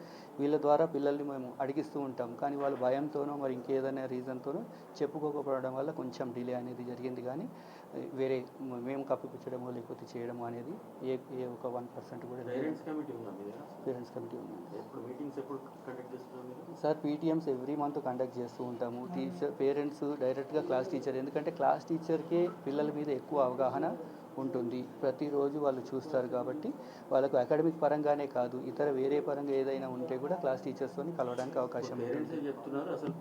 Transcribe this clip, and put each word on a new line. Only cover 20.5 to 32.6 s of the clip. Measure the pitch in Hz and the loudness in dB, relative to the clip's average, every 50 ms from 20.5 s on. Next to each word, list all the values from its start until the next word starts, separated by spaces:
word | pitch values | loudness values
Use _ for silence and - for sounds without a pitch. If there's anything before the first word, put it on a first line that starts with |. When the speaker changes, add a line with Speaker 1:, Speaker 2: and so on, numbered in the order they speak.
| 151 156 - | 0 0 2
Speaker 1:
క్లాస్ | - 131 127 127 - | 4 2 2 2 2
టీచర్, | - 135 123 139 127 | 0 0 0 0 0
ఎందుకంటే | 131 131 143 - 156 147 165 | 0 0 0 0 0 0 0
క్లాస్ | 165 - 139 135 151 156 - - | 0 4 6 6 6 4 2 0
టీచర్కే | 165 160 165 - 165 156 160 - 175 170 175 175 - - - | 0 0 2 2 0 2 2 4 4 4 4 4 2 -2 -4
పిల్లల | 135 139 147 147 147 147 | -2 2 2 2 2 2
మీద | 147 151 147 | 0 0 0
ఎక్కువ | 139 127 - - 156 143 | 0 0 0 0 4 6
అవగాహన | 131 127 127 131 135 127 123 139 151 170 - - - - - - - - - 139 | 6 6 6 4 2 2 4 2 0 0 0 -2 -6 -10 -10 -14 -14 -10 -6 -4
ఉంటుంది. | 131 131 135 127 117 120 123 127 123 - - - | -2 0 0 0 0 0 -2 -2 -4 -6 -6 0
ప్రతిరోజు | 143 135 127 131 151 147 143 139 139 143 143 151 | 2 2 2 2 0 2 4 4 4 4 4 4
వాళ్ళు | 147 143 131 127 117 - 135 | 4 4 4 2 0 -2 -4
చూస్తారు | 131 135 156 156 131 127 120 | -4 -2 2 2 2 2 2
కాబట్టి, | 123 123 123 123 127 151 - 233 302 - - - - - - - | 0 0 0 0 -2 -2 -2 -4 -4 -4 -8 -12 -14 -12 -2 4
వాళ్ళకు | - 135 135 135 147 | 4 6 6 8 6
అకాడమిక్ | 131 123 123 156 151 156 165 160 165 156 | 6 6 6 6 6 6 6 4 4 4
పరంగానే | 143 147 151 147 147 147 143 143 | 4 4 6 6 4 4 4 2
కాదు, | 139 - 123 123 120 123 127 135 | 0 2 2 2 2 0 -4 -4
ఇతర | 127 117 - 147 147 | -4 0 2 2 4
వేరే | 135 131 131 139 147 147 | 4 4 4 4 4 4
పరంగా | 143 151 143 139 143 143 139 | 4 2 0 0 2 2 4
ఏదైనా | 135 135 135 135 135 131 131 | 4 4 4 2 0 0 -2
ఉంటే | 127 127 127 120 131 127 | -2 -2 -2 -2 -2 0
కూడా | 135 143 185 | 0 0 0
క్లాస్ | 180 - 135 131 131 - | 2 2 2 2 2 0
టీచర్స్తోని | 139 123 - 139 123 - - 143 165 170 | -4 -2 -2 -2 -2 -2 -4 -4 -4 0
కలవడానికి | 160 131 123 123 123 127 135 131 135 | 0 0 0 2 0 -2 0 2 0
అవకాశం | 127 123 - 127 120 120 | 0 2 0 -2 -4 -2
Speaker 2:
ఇప్పుడు | 120 120 117 | -2 -2 0
పేరెంట్సే | 123 139 151 156 - 165 | 0 0 0 0 -2 -2
Speaker 1:
ఉంటుంది. | 151 143 143 | -2 -2 -2
Speaker 2:
చెప్తున్నారు, | 135 135 | -4 -4